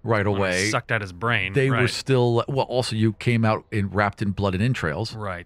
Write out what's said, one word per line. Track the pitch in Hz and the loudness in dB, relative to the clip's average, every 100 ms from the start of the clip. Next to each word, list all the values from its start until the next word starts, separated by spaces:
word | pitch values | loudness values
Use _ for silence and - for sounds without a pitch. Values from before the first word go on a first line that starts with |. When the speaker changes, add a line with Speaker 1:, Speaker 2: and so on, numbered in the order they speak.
Speaker 1:
right | 113 107 101 | 0 2 2
Speaker 2:
When | 98 | 2
I | |
Speaker 1:
away, | 95 90 104 | 2 2 2
Speaker 2:
sucked | 127 - | 0 -2
out | 117 | -4
his | 98 | -4
brain, | 87 113 113 95 | -6 -2 0 0
Speaker 1:
they | 135 135 | 0 2
were | 117 | 2
Speaker 2:
right. | 95 | 0
Speaker 1:
still, | - - 127 120 117 - | -2 0 2 4 2 0
well, | 135 113 | -2 -2
also | 123 120 110 | -2 -2 0
you | 110 | 0
came | - 139 117 110 | 0 0 2 2
out | 107 - | 0 -2
in, | 110 98 | -4 -2
wrapped | 95 101 - | 0 0 0
in | 101 | -4
blood | 95 101 92 | 0 0 0
and | |
entrails. | 120 123 82 76 113 | 0 0 -2 -4 -6
Speaker 2:
Right. | 113 101 87 | -8 -8 -10